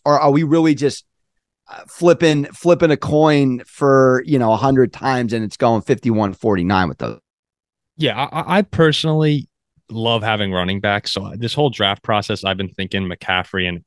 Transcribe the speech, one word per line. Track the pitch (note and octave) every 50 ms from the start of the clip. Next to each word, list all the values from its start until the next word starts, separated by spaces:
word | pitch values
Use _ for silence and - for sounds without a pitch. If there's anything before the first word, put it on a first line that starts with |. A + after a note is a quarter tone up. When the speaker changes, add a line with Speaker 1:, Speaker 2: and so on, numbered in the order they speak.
| -
Speaker 1:
Or | C#3+ D3 C#3
are | D3+ D3
we | C#3 C#3+ E3
really | C#3+ D3+ E3 D#3+ D#3+ D3+
just, | A#2 C#3+ C#3 - - - _ _ _ _ _ _ _ _ _ _ _ _ -
uh, | - - - -
flipping, | - - E3+ F3 E3+ - E3+ D#3+ D3+ D3 C#3+
flipping | D3 - - - E3+ F3 E3+ E3+ E3
a | D3 B2+
coin | - - D3+ D3+ D#3 D#3 D3+ C#3+ C#3 C3 B2+ B2 -
for, | _ - - D3 C#3 C3+ C3+ C3 C3 B2+ B2+ C3
you | D#3+ D3 C3
know, | A#2+ A2
a | A2 G#2
hundred | C3 C3+ C3+ C3 B2+ G#2
times | - - - C3+ C3 B2+ B2 A2+ A2
and | A2+ A2
it's | G#2 - -
going | C3+ A#2+ A2+ A2
fifty-one | - - C3 G#2+ - B2 A2+ G#2+ G#2+ G2 F#2
forty-nine | - - A2+ G#2 F#2 F2 F2 G2+ F#2+ F#2 D#2+
with | C2+ -
those? | B1 A1+ G#1+ - _ _ _ _ _ _ _ _ _ _ _ _ _ _ _ -
Speaker 2:
Yeah, | D#3 C#3+ G#2 A2+
I, | C#3 - - D#3
I, | - - F3 G3
I | G#3
personally | - - - E3 D#3 D3 - - D#3+ D#3 D#3 D#3 D3+ D3 C#3+ - - _ _ _ _ _ _ _ -
love | A2+ A2+ A2+ A#2 A#2 A#2 G#2
having | A2 A2 G#2 G#2 G2 F#2
running | F2+ F2 F#2 F#2+ G2
backs. | F#2+ G#2 G2+ G#2 - -
So | - - F#2+ F#2+ -
this | - A#2+ A2+ -
whole | C#3+ D3 C#3
draft | A2 - G#2+ G2 G2+ -
process, | - - A2+ G#2 G2+ - G#2+ F#2+ -
I've | F#2+ F#2+ F#2
been | G2 F2+ -
thinking | - F#2+ F2+ - G2 F#2+
McCaffrey | F2+ F2 - - - F#2 F#2 F2+ - - F#2+ F#2 F2+
and, | F2 F2 -